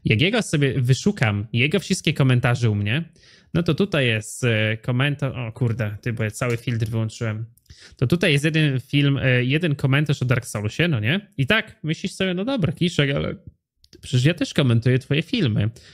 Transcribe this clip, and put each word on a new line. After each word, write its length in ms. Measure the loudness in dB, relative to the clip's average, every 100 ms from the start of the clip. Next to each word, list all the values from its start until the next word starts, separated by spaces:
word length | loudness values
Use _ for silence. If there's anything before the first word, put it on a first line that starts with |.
| 0
Jak 160 | 2
jego 200 | 2 0
sobie 400 | 0 0 0 2
wyszukam, 680 | 2 2 0 0 0 -2 -2
jego 260 | -2 0 -2
wszystkie 340 | -2 -2 -2
komentarze 560 | 2 2 4 2 0 0
u 60 | 0
mnie, 280 | -2 -4 -6 _ _ -20 _
no 100 | -2
to 100 | 0
tutaj 340 | 0 0 0 0
jest, 360 | 0 -4 -2
e, 340 | 0 2 0 -2
komentarz, 580 | -2 0 0 -2 -4 -6
o 160 | -10
kurde, 460 | -2 -2 0 -4 -4
ty, 120 | -6
bo 100 | -4
ja 80 | -4
cały 260 | -4 -4 -4
filtr 320 | -4 -4 -2
wyłączyłem. 560 | -2 -4 -4 -6 -6 -10 _ _ -20 -20 -4
To 100 | 0
tutaj 260 | 2 4
jest 120 | 4 2
jeden 340 | 2 2 0
film, 380 | 0 2 2 2
e, 260 | 2 2
jeden 320 | 2 0 0 0
komentarz 460 | 2 2 2 0
o 40 | 0
Dark 200 | 0 -2
Soulsie, 420 | -4 -4 0 0
no 120 | 0
nie? 340 | 0 -2 -4 -4
I 100 | 0
tak, 320 | 0 -2 -8
myślisz 280 | -6 -6 -6
sobie, 220 | -4 -2
no 120 | -2 -2
dobra, 280 | 0 -2
Kiszek, 380 | 0 0 2 0 0
ale 200 | -4 -8 -16 -20 _ _ _ -20
przecież 240 | -2 2 2
ja 80 |
też 200 | 0 -2
komentuję 460 | 2 2 4 2 0
twoje 220 | 0 -2
filmy. 480 | -2 0 0 0 -2 -4 -18